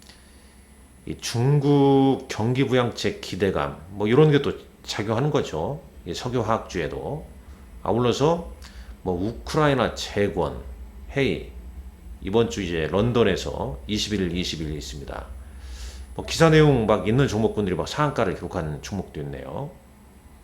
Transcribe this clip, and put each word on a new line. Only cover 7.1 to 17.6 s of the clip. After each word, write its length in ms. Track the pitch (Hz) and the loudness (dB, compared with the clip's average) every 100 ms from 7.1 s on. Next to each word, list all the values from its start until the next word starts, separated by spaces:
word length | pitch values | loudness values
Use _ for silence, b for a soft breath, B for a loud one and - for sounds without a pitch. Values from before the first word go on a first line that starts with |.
| 151 - - B B B - | -8 -10 -18 B B B -6
아울러서 680 | - 110 123 110 147 175 - - B B B - | -2 2 2 4 2 2 -4 -14 B B B -8
뭐 120 | 90 | -4
우크라이나 800 | 87 104 113 - 156 147 131 101 | -2 -4 -6 -4 2 4 4 2
재건 680 | - - 101 101 92 73 64 - - - - - | -2 -4 0 0 0 -2 -4 -12 -14 -16 -16 -6
회의 400 | 139 127 76 - - - - - - - - | 0 0 0 -6 -14 -16 -16 -16 -18 -18 -10
이번 300 | 92 110 113 | 2 4 4
주 120 | 107 | 0
이제 260 | 90 85 76 | -2 0 2
런던에서 920 | 92 117 120 104 85 73 - 117 143 - | 2 4 4 4 2 -2 -4 -6 -6 -4
이십 280 | 104 104 | -4 0
일, 220 | 104 90 87 | 0 0 -2
이십 240 | 82 78 | -4 -4
일 120 | 78 | -6
있습니다. 520 | 76 - 73 - - - - B B B B B B B - | -6 -8 -10 -10 -12 -12 -14 B B B B B B B -12
뭐 100 | - | -6
기사 240 | - 165 | 4 6
내용 360 | 156 151 127 107 | 8 8 6 4
막 200 | 104 92 | 2 2
있는 220 | 123 135 | 2 2
종목군들이 480 | 107 107 107 | 2 0 0